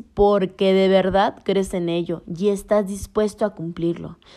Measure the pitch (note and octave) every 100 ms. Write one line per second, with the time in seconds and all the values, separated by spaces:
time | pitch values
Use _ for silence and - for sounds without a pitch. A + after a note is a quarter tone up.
0 | - - G3+ G3+ F#3 - G3 F#3+ F#3+ F#3+
1 | F#3 F#3+ A3 - - F#3+ F#3+ F#3+ E3+ E3+
2 | E3+ D#3+ - E3 G3+ G3 - G#3 F#3+ G3
3 | - - G#3+ G#3 G#3 G3 E3 E3+ E3 E3+
4 | E3 E3+ _